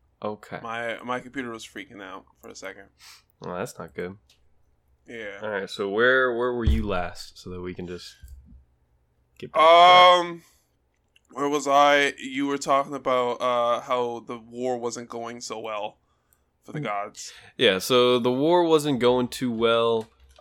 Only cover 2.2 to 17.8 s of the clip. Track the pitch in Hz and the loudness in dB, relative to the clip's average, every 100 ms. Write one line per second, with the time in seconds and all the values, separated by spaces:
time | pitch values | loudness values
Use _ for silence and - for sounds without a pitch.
2.2 | - _ 104 104 95 95 98 _ - - | -20 _ -20 -16 -16 -16 -20 _ -20 -20
3.2 | _ _ 87 87 117 - 82 - 90 98 | _ _ -12 -10 -10 -12 -16 -10 -12 -12
4.2 | _ _ _ _ _ _ _ _ _ 117 | _ _ _ _ _ _ _ _ _ -14
5.2 | 107 98 107 101 98 - 101 104 123 131 | -14 -12 -8 -8 -8 -8 -4 2 2 4
6.2 | 127 117 123 123 113 110 104 92 87 - | 2 0 -2 -2 0 0 0 -4 -6 -10
7.2 | - - - 90 90 90 87 87 - - | -18 -18 -16 -12 -12 -12 -12 -14 -16 -20
8.2 | - - - - _ _ _ _ _ _ | -20 -20 -20 -20 _ _ _ _ _ _
9.2 | _ _ - 160 160 170 175 180 180 180 | _ _ -6 2 6 8 10 10 8 6
10.2 | 175 170 - _ _ _ _ _ _ _ | 2 -8 -16 _ _ _ _ _ _ _
11.2 | _ 123 143 147 139 139 143 143 139 - | _ -6 -2 -2 2 4 6 6 2 -2
12.2 | 127 131 143 139 160 139 139 139 135 127 | -10 -6 -4 -4 0 0 0 -6 -2 0
13.2 | 123 120 127 120 120 120 127 123 120 117 | 0 -2 -2 0 0 -2 -2 -2 -2 -6
14.2 | 113 120 113 120 127 123 120 120 120 117 | -12 -16 -14 -6 -4 -4 -6 -8 -12 -10
15.2 | 117 120 - 110 113 107 107 - _ _ | -10 -12 -12 -10 -8 -8 -8 -12 _ _
16.2 | _ _ _ _ - 156 123 101 101 - | _ _ _ _ -14 -10 -6 -6 -8 -12
17.2 | - - - - 120 95 | -18 -18 -20 0 2 2